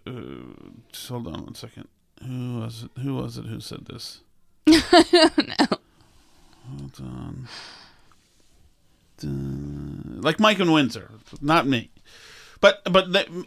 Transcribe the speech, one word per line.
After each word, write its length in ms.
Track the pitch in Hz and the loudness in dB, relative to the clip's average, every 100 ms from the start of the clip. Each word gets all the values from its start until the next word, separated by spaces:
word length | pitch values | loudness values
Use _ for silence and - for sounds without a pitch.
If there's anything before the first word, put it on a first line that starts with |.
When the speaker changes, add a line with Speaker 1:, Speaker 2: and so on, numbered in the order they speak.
| - | -14
Speaker 1:
uh, 1000 | 123 62 65 62 - - - _ - - | -14 -14 -14 -16 -20 -20 -20 _ -18 -10
hold 200 | 123 117 | -10 -10
on 160 | - | -12
one 100 | - | -12
second. 340 | - 117 - - _ _ _ 123 | -16 -18 -18 -20 _ _ _ -12
Who 340 | 127 123 120 | -8 -6 -8
was 240 | 113 113 | -8 -12
it? 160 | 117 - | -16 -10
Who 140 | 135 | -8
was 240 | 131 123 120 | -6 -8 -10
it 80 | 117 | -12
who 140 | 113 | -12
said 260 | - - - | -14 -16 -16
this? 340 | - - - _ _ | -16 -16 -18 _ _
Speaker 2:
<laughs> 220 | _ _ - | _ _ 6
I 380 | 320 - 349 330 | 6 8 6 8
don't 380 | 349 320 - - | 6 6 2 -4
know. 280 | - - - _ _ _ _ _ _ _ _ 127 131 | -2 -2 -2 _ _ _ _ _ _ _ _ -18 -14
Speaker 1:
Hold 220 | 67 - | -16 -14
on. 480 | - - 82 - 123 - - - - _ _ _ _ _ _ _ _ _ _ _ _ - | -14 -12 -12 -12 -14 -16 -18 -20 -20 _ _ _ _ _ _ _ _ _ _ _ _ -14
Duh. 1040 | 73 67 69 69 73 71 71 - - - | -8 -8 -8 -8 -10 -10 -12 -12 -12 -4
Like 180 | 131 165 | -2 4
Mike 180 | 214 202 | 4 4
and 140 | 175 | 4
Windsor, 380 | 156 131 107 - 110 - - | 4 4 -2 -14 -20 -20 -6
not 260 | 143 160 131 | 2 2 4
me. 240 | 123 - _ _ - - - - - | -2 -4 _ _ -20 -20 -20 -20 4
But, 220 | 196 196 202 | 4 4 2
but 220 | 185 185 | 2 4
the, 340 | 185 - 170 | 0 -2 -8